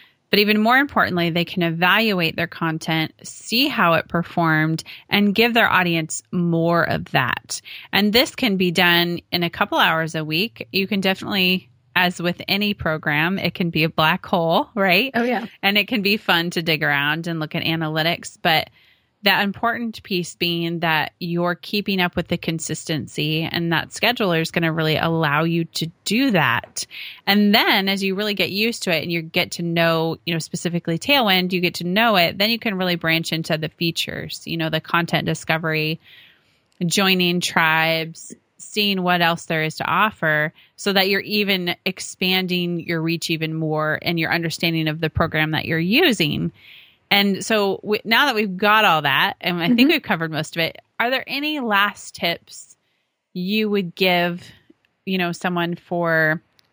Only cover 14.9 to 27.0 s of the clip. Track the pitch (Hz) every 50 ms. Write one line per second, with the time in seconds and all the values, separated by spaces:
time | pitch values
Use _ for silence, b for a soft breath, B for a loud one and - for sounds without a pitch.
14.9 | 170 190 254 262 - 233 233 247 240 196 233 196 - _ - 196 202 208 202 -
15.9 | - 208 185 202 208 220 - - 180 170 170 175 - 175 165 165 156 151 156 147
16.9 | 143 143 143 147 151 165 165 175 165 160 156 156 - 165 - - 160 165 160 156
17.9 | 156 160 156 165 175 - - - - - - 175 160 156 - - - _ _ _
18.9 | _ _ _ _ _ _ - 196 190 - 202 202 190 - - 233 226 240 240 226
19.9 | 214 - - - 202 180 175 - - - 175 175 170 170 170 165 170 165 170 165
20.9 | 160 151 - - - _ 180 170 170 170 175 175 175 - - - - 208 196 -
21.9 | 196 185 180 175 - 185 170 - 175 170 - - 165 160 - - 160 - - -
22.9 | 160 143 175 180 - - 151 156 156 160 165 - - - 170 170 170 147 - -
23.9 | - - - 220 247 - 226 185 170 160 165 160 - 175 170 160 156 165 156 156
24.9 | 156 - - 165 165 165 165 147 143 151 165 165 170 170 165 - - - 165 165
25.9 | - _ _ - 196 240 277 277 202 170 - 123 117 110 - - _ - - B
26.9 | B B